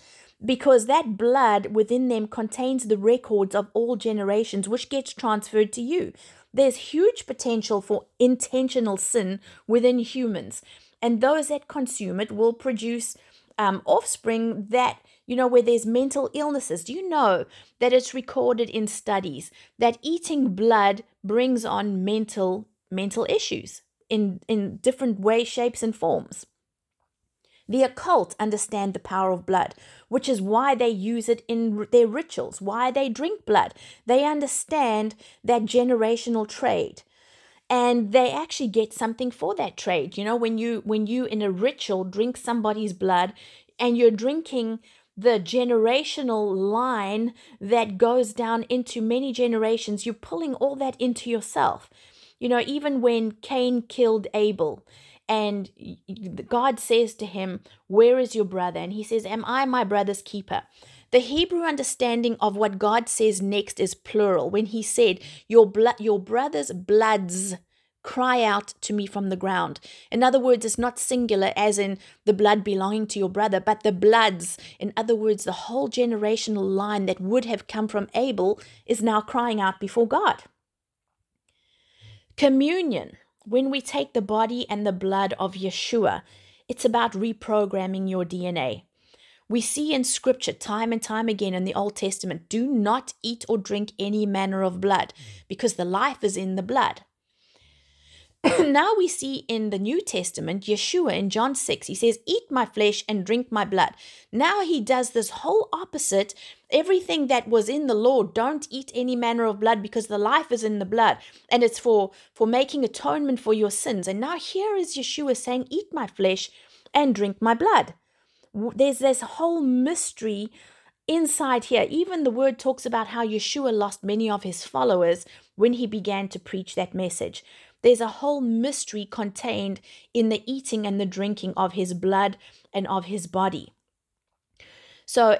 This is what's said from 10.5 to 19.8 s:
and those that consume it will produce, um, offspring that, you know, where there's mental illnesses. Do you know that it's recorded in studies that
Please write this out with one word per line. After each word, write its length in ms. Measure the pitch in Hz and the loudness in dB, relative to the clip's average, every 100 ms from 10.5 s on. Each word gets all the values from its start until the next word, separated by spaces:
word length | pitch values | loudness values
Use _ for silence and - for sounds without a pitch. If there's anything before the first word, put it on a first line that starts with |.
| - - - _ - | -14 -16 -20 _ -4
and 200 | 233 233 | -2 2
those 260 | 254 311 294 | 4 2 0
that 180 | 294 - | -4 -6
consume 520 | 294 254 - 196 180 | -6 -6 -6 -6 -4
it 120 | 214 | -4
will 220 | 208 226 | 2 2
produce, 600 | 233 269 220 226 240 226 - _ _ _ - | 2 -4 -4 -4 -6 -6 -12 _ _ _ -2
um, 240 | 202 190 - | 0 0 2
offspring 840 | 214 - - 226 226 226 214 208 | 0 0 -6 -2 -2 -2 -4 -2
that, 300 | 247 247 - _ _ - | 0 0 -2 _ _ -6
you 100 | 247 | 0
know, 120 | 254 | 4
where 140 | 247 | 4
there's 240 | 233 233 214 | 6 2 2
mental 440 | 233 269 285 262 | 0 2 0 -2
illnesses. 500 | 285 302 285 - 165 | -2 -2 -2 -4 -8
Do 100 | 170 | -8
you 140 | 311 381 | -8 -4
know 380 | 311 233 180 - - - - | 2 2 2 -2 -12 -16 0
that 140 | 247 | 4
it's 200 | 254 254 | 4 2
recorded 560 | 262 247 269 247 233 233 | -8 -6 -2 0 0 0
in 180 | 226 214 | -2 -4
studies 640 | - - 202 185 135 - - - | -4 -2 -2 -2 -8 -12 -16 -16
that 200 | - | 0